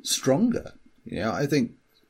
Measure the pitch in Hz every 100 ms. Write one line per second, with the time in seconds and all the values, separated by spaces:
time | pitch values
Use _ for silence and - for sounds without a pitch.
0 | - - - 135 240 - - - - _
1 | - - 95 87 143 147 117 - _ _